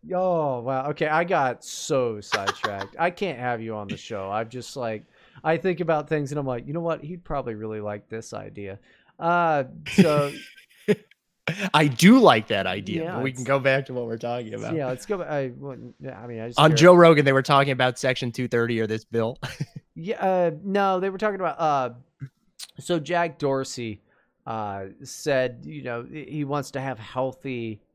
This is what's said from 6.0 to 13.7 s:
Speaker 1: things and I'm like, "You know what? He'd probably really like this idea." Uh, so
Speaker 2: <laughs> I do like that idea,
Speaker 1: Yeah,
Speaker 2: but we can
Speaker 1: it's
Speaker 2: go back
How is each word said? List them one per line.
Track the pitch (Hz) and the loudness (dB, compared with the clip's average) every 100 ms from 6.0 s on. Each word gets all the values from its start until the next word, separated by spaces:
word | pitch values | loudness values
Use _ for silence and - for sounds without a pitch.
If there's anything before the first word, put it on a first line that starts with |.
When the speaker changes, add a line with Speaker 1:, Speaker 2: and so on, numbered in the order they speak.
| 147 | 0
Speaker 1:
things | 156 143 | -2 -2
and | 147 | -4
I'm | 135 | -4
like, | 123 135 | -6 -6
"You | |
know | 160 | -6
what? | 170 160 | -4 -4
He'd | 147 180 | -8 -14
probably | - 143 127 110 | -6 -6 -6 -8
really | 110 107 | -8 -6
like | 104 104 - | -6 -8 -10
this | 113 110 | -12 -10
idea." | 107 104 104 98 101 _ _ _ _ | -12 -12 -12 -12 -14 _ _ _ _
Uh, | 165 175 170 147 127 - - | 0 2 2 2 -2 -8 -2
so | - 170 147 143 139 - - _ _ - | 4 4 4 0 -6 -18 -20 _ _ -2
Speaker 2:
<laughs> | 208 _ _ _ _ - 180 196 | -2 _ _ _ _ -8 -6 0
I | 147 151 | 2 2
do | 120 175 262 | 6 8 10
like | 202 117 107 | 10 6 2
that | 101 92 | -2 -2
idea, | 92 - 165 | -4 -6 -6
Speaker 1:
Yeah, | 160 180 | -4 -4
Speaker 2:
but | |
we | 131 | -6
can | 127 | -6
Speaker 1:
it's | 127 | -2
Speaker 2:
go | 139 | 0
back | 135 | 2